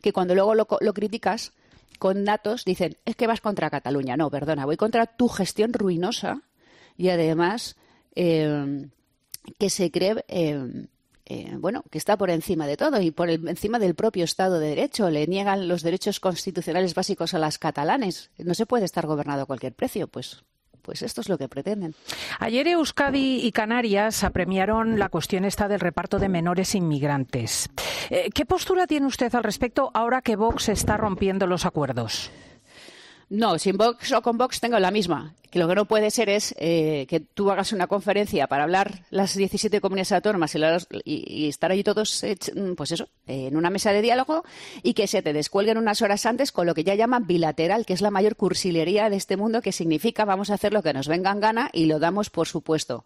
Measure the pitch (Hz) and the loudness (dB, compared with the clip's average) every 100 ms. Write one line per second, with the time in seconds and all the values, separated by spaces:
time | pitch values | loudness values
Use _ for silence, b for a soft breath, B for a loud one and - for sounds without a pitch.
0 | 208 196 180 185 202 220 214 - 214 196 | -2 0 2 4 4 4 2 2 0 0
1 | 208 214 196 220 - b b b b - | -4 -2 -2 -2 -6 b b b b -2
2 | 190 196 202 208 208 247 - 180 175 - | 0 0 0 0 -2 -4 -2 0 -2 -4
3 | - 226 226 226 220 202 156 143 123 143 | -8 -2 0 0 -2 -2 -2 -4 -2 -2
4 | 135 131 151 139 143 151 139 165 214 233 | 0 -2 -2 -2 -2 -2 -2 0 0 2
5 | 233 - 240 - 185 - 214 - 196 170 | 0 2 0 0 -2 0 0 0 0 0
6 | 185 240 180 254 - _ b b b - | -2 -2 -4 -6 -10 _ b b b -2
7 | 180 175 160 160 170 226 - - b b | 0 2 2 2 0 0 -6 -14 b b
8 | b - 175 160 151 147 139 143 139 - | b -2 2 2 2 0 -2 -6 -8 -18
9 | _ _ _ - - - 196 - 175 165 | _ _ _ -18 -18 -4 -2 0 0 0
10 | 185 220 - 180 160 147 127 104 - _ | 0 0 -4 -2 0 -2 -6 -10 -14 _
11 | _ _ - - - 135 170 226 - 156 | _ _ -14 -12 -10 -6 -4 -4 -8 -6
12 | - 208 190 165 - 170 147 147 294 262 | 0 0 2 0 -2 -2 -2 -2 0 2
13 | 175 151 175 165 160 175 208 233 190 165 | 0 0 0 0 -2 -6 -2 0 0 2
14 | 226 196 165 - 190 175 151 147 269 - | 0 0 -2 0 0 0 0 0 -2 0
15 | 190 151 151 196 202 196 180 175 160 185 | 0 2 0 0 0 0 0 -2 0 -2
16 | - 196 190 170 - 175 165 165 185 165 | -2 -2 -2 -2 -4 -6 -2 0 0 0
17 | - 190 165 170 156 - 160 147 151 247 | -4 -4 -2 0 -2 -2 -4 -2 0 0
18 | 208 - - - 170 175 226 247 185 - | -2 -6 -12 -10 -4 -2 0 0 0 -2
19 | 156 151 147 143 135 131 131 - 131 214 | -2 -2 -2 -4 -4 -6 -8 -6 -6 -4
20 | 156 - - - _ _ _ _ - - | -6 -8 -12 -16 _ _ _ _ -14 -10
21 | 240 - 226 170 135 135 165 208 170 151 | -8 -8 -4 -4 -4 -8 -6 -6 -6 -10
22 | B B B B 220 233 311 349 311 - | B B B B -2 0 2 2 0 0
23 | 285 269 269 254 226 214 214 240 233 196 | 0 2 2 0 0 0 0 0 2 2
24 | 214 214 - - 180 190 190 220 226 220 | 2 0 -2 0 0 0 2 2 2 2
25 | 190 170 - 190 196 - 202 202 180 165 | 0 -2 -2 0 0 0 0 0 0 -2
26 | 180 196 196 180 170 180 185 208 170 147 | -2 0 0 0 0 0 0 0 0 0
27 | 147 143 131 127 113 - - - B B | 0 0 -2 -4 -4 -4 -6 -6 B B
28 | B 180 180 - 311 370 - 370 359 302 | B -2 -2 -2 0 0 2 2 2 2
29 | 277 - 240 240 226 - 247 - 262 220 | 0 0 0 0 -2 -2 -2 0 0 0
30 | 233 254 - 208 226 233 - 196 - 208 | 0 0 0 2 2 0 0 0 0 0
31 | 214 185 196 190 185 180 180 160 135 117 | 0 0 0 2 0 0 0 -2 -2 -2
32 | 113 - - B B B B B B B | -4 -6 -10 B B B B B B B
33 | B B B 202 226 160 196 190 226 233 | B B B -2 0 2 0 4 2 2
34 | - 247 240 233 254 - 233 233 185 208 | 0 0 2 0 0 0 0 2 2 2
35 | 180 147 151 - _ 175 165 185 208 220 | 0 -2 -6 -16 _ 0 2 2 4 4
36 | 214 214 214 202 - - 165 165 156 151 | 4 2 2 2 0 -4 0 2 2 0
37 | 135 165 156 - 202 190 190 208 180 202 | -2 -2 -2 -2 0 2 0 -2 0 0
38 | 202 196 208 175 135 135 151 185 196 196 | 2 0 2 0 0 2 2 2 0 -4
39 | - 190 196 196 190 202 214 208 196 190 | -4 0 0 0 0 0 0 0 0 -2
40 | 185 185 202 202 156 151 156 170 165 - | 2 2 2 2 0 2 2 2 -2 -10
41 | - 147 - - 151 139 165 190 202 208 | -6 -8 -6 -4 -4 -2 0 2 2 0
42 | 214 - - 190 - - 190 180 143 165 | -2 -2 -4 -4 -6 -6 -4 -4 -4 -6
43 | - _ - 131 131 151 170 190 214 202 | -8 _ -10 -8 -2 0 0 0 2 2
44 | 226 247 262 320 - B B B - - | 4 2 2 -2 -4 B B B -2 0
45 | 196 196 156 151 151 202 208 226 226 208 | 0 0 0 -2 0 0 2 2 0 0
46 | 214 202 233 233 277 - 175 160 165 202 | 0 2 0 0 0 0 0 0 0 2
47 | 226 247 185 175 160 151 165 208 220 185 | 2 2 2 2 2 2 2 2 0 0
48 | 208 202 208 202 185 180 190 170 160 208 | 2 4 2 2 0 0 0 2 2 2
49 | 220 196 - 190 214 226 190 - 170 156 | 2 0 -2 -2 0 0 -2 -2 0 2
50 | 226 226 214 196 202 202 208 208 160 135 | 0 0 0 0 0 0 2 2 0 -2
51 | 135 170 185 208 214 226 233 - 160 156 | 0 0 0 2 2 2 0 2 2 4
52 | 165 196 208 - 165 170 - 156 - 123 | 2 0 -2 -2 -2 -4 -2 -2 -2 -8